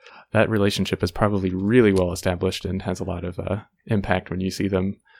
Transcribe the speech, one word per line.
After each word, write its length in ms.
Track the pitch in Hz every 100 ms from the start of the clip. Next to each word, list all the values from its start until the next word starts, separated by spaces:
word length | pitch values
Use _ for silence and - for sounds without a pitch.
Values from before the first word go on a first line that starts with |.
| - - -
that 180 | 107 110
relationship 540 | 110 101 - 92 -
is 80 | 95
probably 400 | - 104 101 95
really 400 | 92 101 123 107
well 180 | 95 90
established 540 | 87 92 87 95 - 92
and 160 | 92
has 180 | 98 92
a 60 | 92
lot 180 | 87
of, 140 | 90 87
uh, 180 | 95 104 - _ -
impact 420 | 107 95 92 -
when 100 | 90
you 80 | 92
see 180 | - 98
them 320 | 95 95 92 _ _